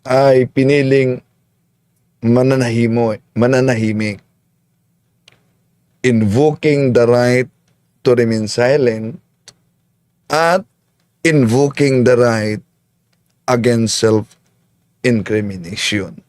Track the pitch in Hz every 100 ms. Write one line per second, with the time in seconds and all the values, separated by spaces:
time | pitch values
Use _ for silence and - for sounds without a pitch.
0 | - 131 139 131 123 - 135 143 135 135
1 | 131 123 _ _ _ _ _ _ _ _
2 | _ _ 113 120 127 135 120 113 117 117
3 | 117 107 _ - 120 131 131 117 110 107
4 | 107 101 _ _ _ _ _ _ _ _
5 | _ _ _ _ _ _ _ _ _ _
6 | 127 113 107 104 151 147 156 143 135 120
7 | 117 123 123 123 127 _ _ _ _ _
8 | - 123 117 113 107 - 123 147 123 110
9 | 110 - _ _ - _ _ _ _ _
10 | _ _ _ 147 165 180 - _ _ _
11 | _ _ 165 151 120 120 143 - 143 131
12 | 123 123 120 113 107 107 _ _ _ _
13 | _ _ _ _ - 123 117 117 113 -
14 | 113 107 107 _ _ _ _ _ _ _
15 | 127 117 95 107 104 95 85 98 - 104
16 | 90 -